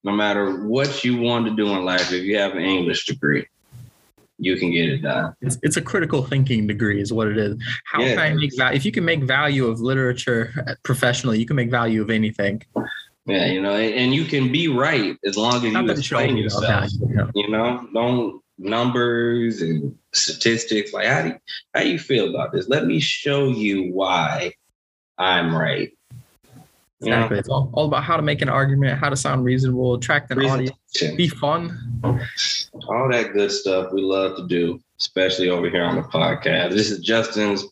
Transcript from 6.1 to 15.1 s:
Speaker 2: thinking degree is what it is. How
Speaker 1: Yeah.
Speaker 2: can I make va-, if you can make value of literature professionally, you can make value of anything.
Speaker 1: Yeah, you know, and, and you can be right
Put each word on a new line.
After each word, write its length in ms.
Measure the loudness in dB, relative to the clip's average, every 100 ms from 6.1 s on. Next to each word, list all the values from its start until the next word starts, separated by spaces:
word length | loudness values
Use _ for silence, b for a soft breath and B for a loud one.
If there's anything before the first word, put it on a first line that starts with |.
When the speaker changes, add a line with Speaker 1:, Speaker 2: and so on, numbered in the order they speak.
| -2
Speaker 2:
thinking 420 | 0 0 2 2 0
degree 360 | 0 0 0
is 100 | 0
what 160 | 0 0
it 80 | 0
is. 220 | -2 -4 B B
How 160 | -4 0
Speaker 1:
Yeah. 140 | 2
Speaker 2:
can 40 | 2
I 140 | 2
make 180 | 2 0 0
va-, 160 | 2
if 140 | 2 0
you 60 |
can 120 | 0
make 180 | 0 0
value 420 | 2 2 2 2 2
of 140 | 0
literature 960 | 0 2 0 0 0 0 0 -6 -8 -8
professionally, 540 | -2 2 2 2 0 0
you 60 |
can 100 | 2 0
make 140 | 2
value 300 | 2 2 0
of 80 | 2
anything. 540 | 2 0 0 -2 -2 -6 -8 -6 B B _ -2
Speaker 1:
Yeah, 180 | 0
you 160 | 2 0
know, 140 | 0
and, 180 | 2 0
and 220 | 2 2
you 100 | 2
can 260 | 0 0 2
be 180 | 2 2
right 500 | 2 2 2 0